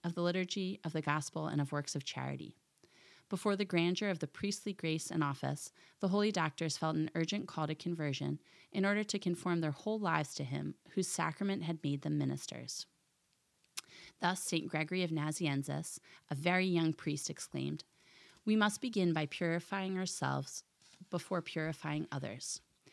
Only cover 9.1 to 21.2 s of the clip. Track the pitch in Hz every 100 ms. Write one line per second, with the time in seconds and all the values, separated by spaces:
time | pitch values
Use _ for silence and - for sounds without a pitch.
9.1 | 196 180 170 180 170 156 139 214 220 190
10.1 | 160 147 - 135 143 143 - - - 180
11.1 | - 160 156 202 196 165 165 143 143 147
12.1 | 151 135 139 - - 123 - - _ _
13.1 | _ _ _ _ _ _ - - - -
14.1 | - 175 185 - 165 156 156 156 185 175
15.1 | 156 151 151 156 139 139 143 170 - -
16.1 | - - 139 165 185 190 170 160 156 151
17.1 | 147 - 151 - 135 139 156 - _ -
18.1 | - - - - 220 208 208 254 214 180
19.1 | 156 151 - 170 170 - 196 190 185 185
20.1 | - 135 139 135 - - _ - - -
21.1 | 175